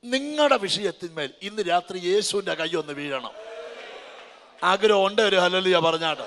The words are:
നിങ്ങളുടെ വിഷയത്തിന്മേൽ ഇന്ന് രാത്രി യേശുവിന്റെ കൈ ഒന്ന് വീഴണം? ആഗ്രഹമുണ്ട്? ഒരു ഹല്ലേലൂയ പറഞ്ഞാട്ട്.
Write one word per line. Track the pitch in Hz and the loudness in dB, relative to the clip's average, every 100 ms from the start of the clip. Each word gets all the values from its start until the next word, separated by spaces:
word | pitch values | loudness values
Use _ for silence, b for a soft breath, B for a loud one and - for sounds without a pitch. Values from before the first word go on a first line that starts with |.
നിങ്ങളുടെ | 240 262 285 302 294 262 | -2 -4 -2 2 4 4
വിഷയത്തിന്മേൽ | 196 175 202 - 175 160 139 - | 0 -2 -4 -6 -12 -8 -8 -8
ഇന്ന് | 196 214 180 | -10 -6 0
രാത്രി | 175 175 185 | 0 0 -6
യേശുവിന്റെ | 175 202 202 202 190 | 0 0 0 -4 -4
കൈ | 165 160 165 | -4 -2 -4
ഒന്ന് | 151 | -4
വീഴണം? | 143 147 135 120 - - - - - - - - - - - - - | -8 -6 -6 -8 -14 -14 -14 -14 -14 -16 -16 -18 -20 -20 -20 -20 -4
ആഗ്രഹമുണ്ട്? | 175 196 214 202 190 208 | 0 4 4 4 4 4
ഒരു | 214 190 | 4 4
ഹല്ലേലൂയ | 180 185 190 180 | 4 2 4 4
പറഞ്ഞാട്ട്. | 165 165 160 147 | 4 2 -2 -4